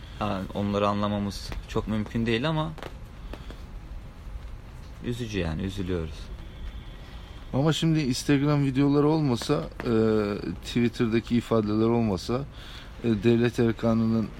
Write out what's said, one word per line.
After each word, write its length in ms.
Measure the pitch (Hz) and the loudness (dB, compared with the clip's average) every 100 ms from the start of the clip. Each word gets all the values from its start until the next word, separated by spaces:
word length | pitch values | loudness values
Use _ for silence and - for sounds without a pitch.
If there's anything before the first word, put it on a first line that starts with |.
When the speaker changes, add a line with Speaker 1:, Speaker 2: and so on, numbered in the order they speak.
| - - | -12 -6
Speaker 1:
yani 240 | 107 95 90 | -4 -2 -4
onları 340 | 101 101 101 101 | -2 0 2 2
anlamamız 600 | 101 104 104 101 - - - - | 2 0 0 -2 -6 -8 -10 -6
çok 200 | 110 98 | -4 -2
mümkün 380 | 110 104 117 117 | -2 -2 -2 0
değil 220 | 113 151 | 2 0
ama 240 | 156 160 156 - - - - - - - - - - - - - - - - - - - - - - | 0 -2 -6 -12 -12 -14 -14 -12 -12 -12 -12 -12 -14 -12 -12 -12 -14 -12 -12 -12 -12 -14 -14 -14 -8
üzücü 340 | 120 120 113 101 | -6 -6 -4 -2
yani, 240 | 82 80 | -2 -2
üzülüyoruz. 520 | 95 95 92 87 80 - - - - - - - - - - - - - - | -4 -4 -2 -2 -4 -8 -12 -12 -12 -12 -10 -10 -12 -14 -14 -14 -14 -14 -4
Speaker 2:
Ama 200 | 127 156 | 2 2
şimdi 280 | 147 165 156 | 4 2 2
Instagram 640 | 135 127 - 143 143 147 | 2 0 2 4 4 4
videoları 440 | 139 127 143 143 147 | 4 4 4 6 6
olmasa, 560 | 160 147 117 - 151 151 - | 4 4 2 2 0 0 -4
e, 80 | 127 110 110 110 101 104 - 92 | 2 4 6 4 2 0 -4 -8
Twitter'daki 720 | - 123 120 - 117 113 - 120 | -2 2 2 2 2 2 2 0
ifadeler 500 | - 113 104 107 113 | 4 2 4 4 4
olmasa, 520 | 120 110 90 - 123 143 - - - - - | 4 2 0 -2 -4 -4 -12 -14 -14 -14 -4
e, 40 | 120 107 | 0 4
devlet 360 | 113 117 120 120 | 6 6 4 4
erkanının, 680 | 117 110 117 113 113 113 107 - | 2 4 2 4 4 2 0 -6